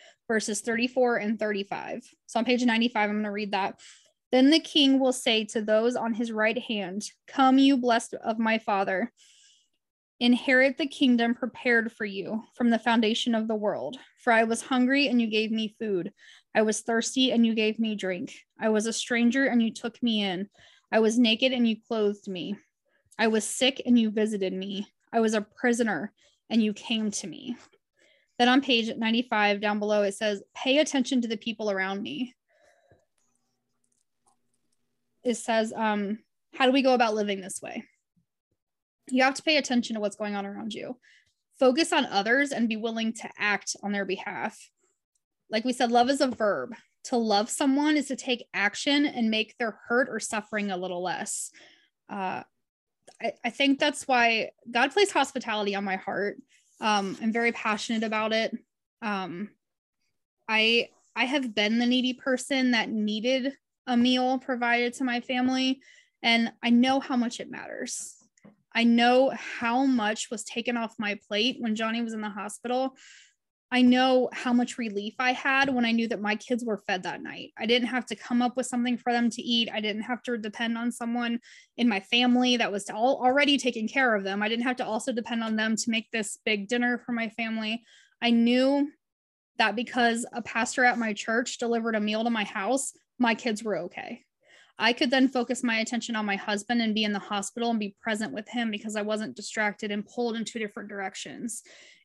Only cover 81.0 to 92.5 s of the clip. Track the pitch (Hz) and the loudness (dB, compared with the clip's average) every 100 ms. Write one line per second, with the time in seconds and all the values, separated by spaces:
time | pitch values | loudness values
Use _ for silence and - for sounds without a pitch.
81 | 233 240 233 233 - - - - 233 196 | -6 -4 -4 -4 -8 -20 -14 0 0 0
82 | - 240 247 247 247 247 196 196 - 202 | 0 2 4 4 4 2 0 -2 -6 0
83 | 247 277 247 269 285 285 254 233 220 277 | 2 2 2 4 4 2 0 -2 -2 0
84 | 262 208 190 196 214 233 254 247 196 226 | 2 2 0 -2 -2 -2 -2 -2 -4 -4
85 | 269 240 220 233 226 220 220 220 - 226 | -4 -6 -4 -4 -2 -2 0 -2 -2 -4
86 | - 226 208 - 226 214 196 240 247 240 | -4 -6 -6 -6 -2 -2 -2 -2 0 -2
87 | - 233 226 226 226 220 214 233 _ _ | -4 -6 -6 -6 -6 -4 -6 -8 _ _
88 | _ - 240 233 233 247 262 285 294 - | _ -4 2 4 6 4 4 4 0 -4
89 | _ _ _ _ _ - 220 208 240 254 | _ _ _ _ _ 0 0 0 -4 2
90 | 233 233 240 233 - 233 233 - 247 233 | 2 2 -4 -10 -6 -4 -2 2 2 2
91 | 220 208 - 226 254 - 233 233 226 220 | -2 -4 -2 -2 -2 -4 -2 -2 0 -2
92 | 214 214 233 226 208 | 0 0 0 -2 -4